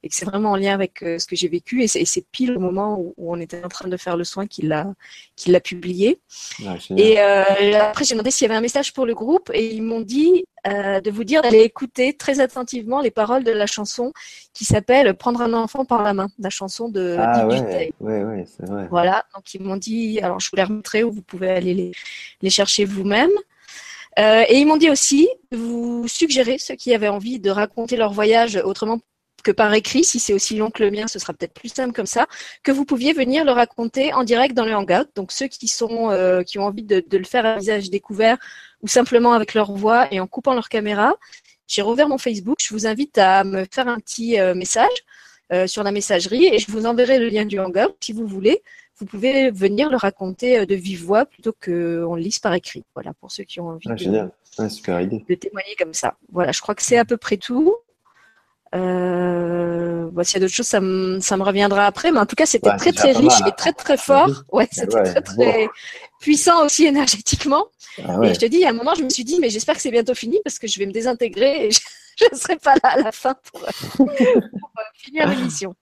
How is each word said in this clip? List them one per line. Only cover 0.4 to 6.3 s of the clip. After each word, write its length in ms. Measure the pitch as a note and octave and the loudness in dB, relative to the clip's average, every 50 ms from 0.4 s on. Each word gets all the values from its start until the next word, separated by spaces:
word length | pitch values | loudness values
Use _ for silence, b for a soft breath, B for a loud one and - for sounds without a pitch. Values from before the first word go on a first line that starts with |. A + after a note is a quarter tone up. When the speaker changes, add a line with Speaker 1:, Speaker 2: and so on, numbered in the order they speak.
| G#3+ G#3+ | -2 -2
Speaker 1:
en 40 | G3+ | -2
lien 180 | F#3+ G3 G3 G3 | 0 0 -2 0
avec, 300 | G3 G3 F3+ _ - G3 | -2 -2 -6 _ -10 -8
euh, 160 | F3 E3 E3+ | -6 -6 -6
ce 60 | - | -6
que 80 | - F#3 | -8 -6
j'ai 140 | E3+ F3 E3 | -4 -4 -2
vécu. 340 | D#3+ F3 _ - B3 B3+ B3 | -4 -6 _ -4 -2 0 0
Et 60 | G#3+ | 0
c'est, 100 | - - | 0 -2
et 60 | - | -2
c'est 200 | - - - - _ | -2 -2 -6 -8 _
pile 220 | - - C4 B3 B3 | -4 -4 -2 -2 0
au 60 | G#3 | -2
moment 360 | F#3 F3+ F3+ F#3+ G3+ G#3+ G#3+ | -2 -2 -2 -2 -4 -4 -4
où, 160 | G3 F3 F3 - | -6 -6 -8 -10
où 160 | - F3+ E3 F3 | -12 -10 -8 -8
on 60 | F3 | -8
était 200 | E3 E3+ - F3 F3 | -8 -10 -12 -14 -14
en 20 | |
train 220 | F3 - - - F#3 | -14 -14 -12 -10 -8
de 80 | F3+ | -8
faire 180 | F3+ - F#3 E3+ | -8 -6 -4 -4
le 80 | E3+ F3 | -4 -4
soin 240 | - - G3 G3+ | -6 -8 -8 -10
qu'il 220 | G#3 - - D#3+ D#3 | -10 -8 -6 -4 -2
l'a, 180 | D#3 D3+ D#3 G3 G3 B B B B B B B B | -2 -2 -4 -6 -12 B B B B B B B B
qu'il 160 | - - F3 | -6 0 2
l'a 80 | F3+ F3 | 2 2
publié. 640 | - - F#3 F3 E3+ F3+ F3+ F3+ G3 A#3+ F4+ _ _ B | 2 -2 -12 -10 -8 -8 -2 0 0 0 0 _ _ B